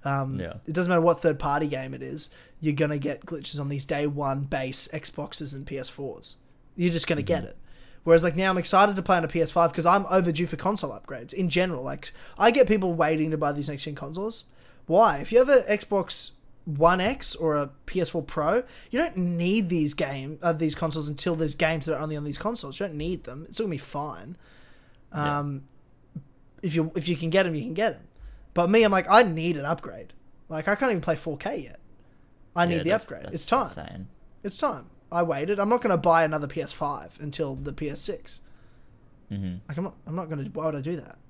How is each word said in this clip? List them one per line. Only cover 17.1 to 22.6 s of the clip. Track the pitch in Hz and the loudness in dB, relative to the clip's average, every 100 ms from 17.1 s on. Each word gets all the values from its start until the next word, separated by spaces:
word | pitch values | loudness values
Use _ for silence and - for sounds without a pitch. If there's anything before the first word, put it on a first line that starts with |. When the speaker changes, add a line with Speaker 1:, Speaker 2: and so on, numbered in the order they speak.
| 269 - | -2 -6
Speaker 1:
or | - 160 147 | -2 0 0
a | 139 - - | -2 -8 -6
P | 185 | -2
S | 165 | -2
four | 170 | -4
Pro, | 139 - 151 226 254 - - | -4 -2 2 2 -2 -16 -4
you | 233 | -2
don't | 233 190 | 0 0
need | 175 170 175 220 180 | -2 0 2 2 2
these | 175 147 | 0 0
game, | - 139 139 135 151 | -2 -4 -4 -10 -2
uh, | 175 | -2
these | 156 160 | 0 -2
consoles | - 160 156 147 | -2 -4 -4 -4
until | 143 185 | -4 -2
there's | 160 156 | 0 -2
games | - 160 160 143 | 0 0 0 -2
that | 143 | -4
are | |
only | 156 151 | -4 -6
on | |
these | 147 143 | -6 -4
consoles. | 208 233 | -4 -6